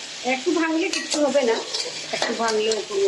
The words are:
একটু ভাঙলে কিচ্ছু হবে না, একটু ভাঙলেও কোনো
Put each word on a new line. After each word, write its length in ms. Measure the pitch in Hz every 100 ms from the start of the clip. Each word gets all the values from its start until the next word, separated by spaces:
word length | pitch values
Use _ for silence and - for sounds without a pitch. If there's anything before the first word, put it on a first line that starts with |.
| - - 247
একটু 160 | 262 359 320
ভাঙলে 280 | 330 320 370 -
কিচ্ছু 220 | 254 302 294
হবে 160 | 277 240
না, 60 | 226 - - - - - 220
একটু 160 | 233 214
ভাঙলেও 360 | 226 214 220 214 190
কোনো 160 | 202